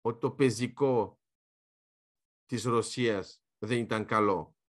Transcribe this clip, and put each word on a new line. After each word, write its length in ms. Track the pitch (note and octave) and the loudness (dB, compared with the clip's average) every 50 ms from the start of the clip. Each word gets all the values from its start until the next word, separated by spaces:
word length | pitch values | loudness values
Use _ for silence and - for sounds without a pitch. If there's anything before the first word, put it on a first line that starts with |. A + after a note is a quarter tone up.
ότι 180 | _ A2+ A#2 - | _ -4 -6 -2
το 120 | - C3+ | -4 -4
πεζικό 880 | B2+ - C#3+ C3 A2 G#2+ B2 B2 B2+ - C#3 C3+ C3 A#2+ G#2 F#2+ - _ _ _ _ _ _ _ _ _ _ _ _ _ _ _ _ _ _ _ _ _ _ _ _ _ _ | 0 2 2 2 2 2 -4 -6 -2 0 0 2 2 2 0 -2 -6 _ _ _ _ _ _ _ _ _ _ _ _ _ _ _ _ _ _ _ _ _ _ _ _ _ _
της 180 | _ - A#2 G2+ | _ -6 -4 -2
Ρωσίας 800 | B2 A#2 A#2 A2 - - - B2 A#2 G#2+ G2 F#2 - - _ _ _ _ _ | 0 0 0 0 0 -4 -2 0 0 0 -2 -4 -8 -14 _ _ _ _ _
δεν 200 | - G#2+ A#2+ B2 | -6 -4 -2 -2
ήταν 260 | A#2 G2 A#2 A2 G#2 | -2 -2 -2 -4 -2
καλό. 520 | - A#2+ A2 G#2+ G#2 G2 F2 D#2 - _ _ _ | 0 2 2 4 4 2 0 -4 -8 _ _ _